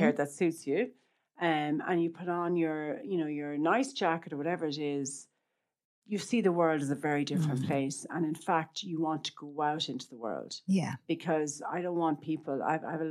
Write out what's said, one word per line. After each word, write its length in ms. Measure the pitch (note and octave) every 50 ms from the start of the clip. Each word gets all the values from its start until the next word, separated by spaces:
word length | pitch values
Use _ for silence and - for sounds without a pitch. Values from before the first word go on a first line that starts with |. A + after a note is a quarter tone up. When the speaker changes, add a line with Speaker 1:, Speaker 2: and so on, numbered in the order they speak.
| D#3+ D3
Speaker 1:
Mm-hmm. 60 | -
Speaker 2:
that 140 | - C#3 C#3+
suits 360 | - - F#3 E3 D#3+ - -
you, 240 | C#3 C#3+ F#3 B3 B3 - _ _ _ _ _ _ _ _ -
um, 400 | F3 E3+ D#3 D3+ D3 D3+ D3+ D3 - -
and 140 | F#3 E3+
you 80 | E3+ E3+
put 180 | E3+ - F3+ F3
on 280 | F3 F3 F3 E3+ F3
your, 440 | E3+ E3 D#3 D#3 D3+ D3+ D3+ - -
you 140 | - G3+ F#3+
know, 100 | E3+ D#3
your 300 | D3+ D3+ D3 D3 D3 D3
nice 360 | D3 D#3 E3+ G3+ B3 C4+ - -
jacket 380 | - G3+ E3+ E3 E3+ - F3
or 40 | D#3
whatever 300 | C#3+ C#3+ E3 F3+ E3+ E3
it 100 | D3+ C#3+ D3+
is, 480 | D3 C#3+ C#3+ C#3+ C#3 C3 - - - - _ _ _ _ _ _ _ _ _ _ _ _ _ _ _
you 120 | - G#3 F#3+
see 220 | - - B3 A3+
the 80 | F#3+ F#3+
world 300 | E3+ F3 E3+ D#3+ D#3+ D3+
as 80 | C#3 C3+
a 40 | C#3+
very 280 | C3 - D3+ D3 D3 C#3+
different 360 | C#3+ D3 F3+ D#3 D3 C#3 C3
Speaker 1:
Mm. 40 | C3 -
Speaker 2:
place. 360 | D3 C#3 C3+ C#3 C#3+ - - -
And 160 | - E3+ E3
in 80 | D#3 D3
fact, 480 | - - G3 F3 D#3+ B3+ - - -
you 180 | - F#3 E3 D#3
want 220 | D#3+ D#3 D#3 D3+ -
to 80 | - - -
go 220 | D3 D3 C#3+ D#3
out 260 | D3+ D3+ D3+ D#3 - -
into 200 | C3+ - - -
the 80 | B2+
world. 440 | A2+ A#2 G#2+ E2 C2 G1+ - - - -
Speaker 1:
Yeah. 300 | F#3 F#3+ F#3 D3 C3+ C#3 - _
Speaker 2:
Because 560 | - E3 E3 - F3 D#3+ D#3 D3+ D3 C#3+ - - -
I 100 | D3+ F3+
don't 140 | F3+ F3+ F3
want 240 | E3+ E3 D#3+ D3+ D3
people, 420 | - D#3 D#3 D#3 - - C#3 C3 D#2+
I've, 180 | - D#3+ D#3+ -
I 60 | -
have 100 | D#3 D#3+
a 40 | D#3+ D#3+